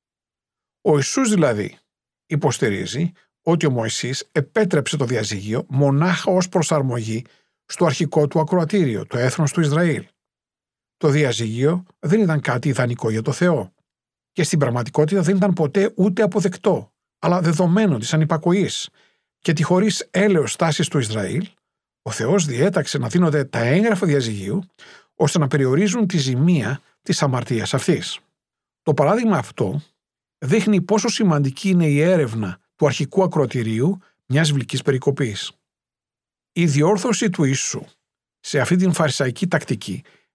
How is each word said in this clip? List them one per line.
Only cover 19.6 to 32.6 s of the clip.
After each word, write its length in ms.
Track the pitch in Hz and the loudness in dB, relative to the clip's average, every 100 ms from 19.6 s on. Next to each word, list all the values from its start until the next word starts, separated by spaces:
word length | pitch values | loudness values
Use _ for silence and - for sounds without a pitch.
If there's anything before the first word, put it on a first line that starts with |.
χωρίς 460 | 151 185 180 - - | 2 2 2 -2 -4
έλεος 420 | - 208 92 - | 0 2 2 0
στάσης 360 | - 165 147 - | -2 -2 0 0
του 100 | 147 | 0
Ισραήλ, 500 | 107 110 95 - 185 _ _ _ _ _ | -2 -4 -4 -4 -6 _ _ _ _ _
ο 80 | - | -10
Θεός 360 | - 113 190 151 | -4 0 0 0
διέταξε 520 | 120 180 175 143 147 | 0 0 0 -2 -4
να 100 | 123 | 0
δίνονται 360 | 175 170 147 | 2 2 2
τα 140 | 135 127 | -2 -2
έγγραφα 480 | 117 160 226 190 190 | 2 2 2 2 2
διαζυγίου 560 | 143 117 101 95 160 180 _ - - _ | 0 0 -6 -4 -6 -6 _ -20 -20 _
ώστε 240 | - 147 180 | -2 0 2
να 80 | 143 | 0
περιορίζουν 600 | 147 131 139 208 233 196 | 2 2 2 2 0 0
τη 120 | 175 | 0
ζημία 640 | 135 127 165 175 107 135 - _ | 0 2 2 2 0 -6 -10 _
της 200 | - - | -4 0
αμαρτίας 520 | 143 127 113 117 104 | 0 0 -2 -4 -2
αυτής. 440 | 120 - - - - _ _ _ _ _ _ | -2 0 -2 -4 -12 _ _ _ _ _ _
Το 120 | - | -2
παράδειγμα 440 | 143 147 214 226 170 | 2 2 2 2 0
αυτό 440 | 110 - 104 143 - _ _ _ _ _ | -2 -6 -4 -4 -10 _ _ _ _ _
δείχνει 420 | 135 214 202 202 | 0 0 2 0
πόσο 280 | 180 214 233 | 2 0 0
σημαντική 600 | - 208 151 139 131 196 | 0 2 2 0 -2 0
είναι 180 | 180 160 | 2 2
η 140 | 143 | 2
έρευνα 580 | 165 180 127 113 98 90 | 2 2 0 -2 -6 -8